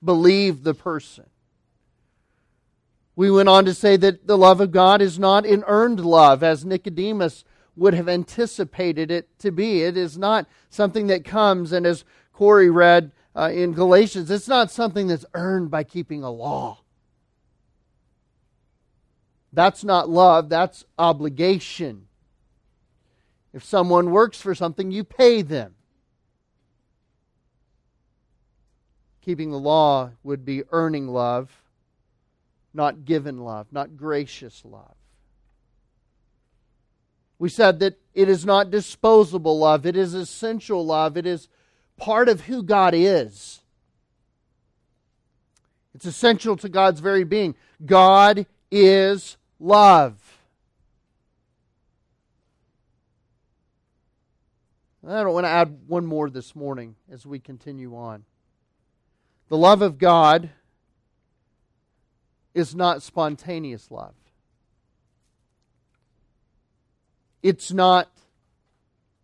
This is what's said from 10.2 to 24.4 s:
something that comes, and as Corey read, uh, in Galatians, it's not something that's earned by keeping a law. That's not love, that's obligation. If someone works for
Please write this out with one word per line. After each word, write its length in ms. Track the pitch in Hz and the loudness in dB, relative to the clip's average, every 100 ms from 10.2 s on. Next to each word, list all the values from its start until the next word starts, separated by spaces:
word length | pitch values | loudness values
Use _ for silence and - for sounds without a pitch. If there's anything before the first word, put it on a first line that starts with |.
| 196 220 151 _ _ | -4 -2 -4 _ _
something 380 | - 202 220 208 | -4 -4 -2 -2
that 160 | 185 | -4
comes, 480 | 147 208 208 185 170 | -4 0 0 0 -2
and 140 | 180 175 | -2 -2
as 180 | 170 - _ _ | -4 -8 _ _
Corey 360 | - 202 208 180 | 0 4 6 6
read, 420 | 170 175 175 151 _ _ | 6 6 4 2 _ _
uh, 160 | - 160 | -6 -6
in 200 | 175 180 | -4 -4
Galatians, 580 | 160 185 180 214 190 160 | -2 4 4 4 -2 -8
it's 180 | 202 220 | -8 -2
not 220 | 254 220 | -2 -2
something 360 | - 226 185 190 | -4 -6 -4 -4
that's 200 | 165 - | -4 -6
earned 360 | 175 185 190 170 | -8 -4 -4 -4
by 120 | 156 | -8
keeping 400 | 151 180 165 151 | -8 -10 -12 -12
a 80 | 131 | -12
law. 520 | 117 120 131 117 101 _ _ _ _ _ _ _ _ _ _ _ _ _ _ _ _ _ _ _ _ _ _ _ _ _ _ _ | -12 -10 -10 -10 -16 _ _ _ _ _ _ _ _ _ _ _ _ _ _ _ _ _ _ _ _ _ _ _ _ _ _ _
That's 300 | 143 185 - | 0 0 0
not 280 | 202 180 156 | -2 -2 0
love, 400 | 170 185 165 151 | 4 4 4 0
that's 340 | 160 185 - _ - | -2 -4 -6 _ -2
obligation. 1120 | 170 147 151 135 175 190 - - 160 104 98 _ _ _ _ _ _ _ _ _ _ _ _ _ _ | -2 -2 -6 -4 -2 -2 -6 -12 -12 -14 _ _ _ _ _ _ _ _ _ _ _ _ _ _ _
If 100 | 135 | -20
someone 460 | - 202 180 175 175 | -6 -2 2 2 2
works 280 | 190 226 | 2 0
for 160 | - | -2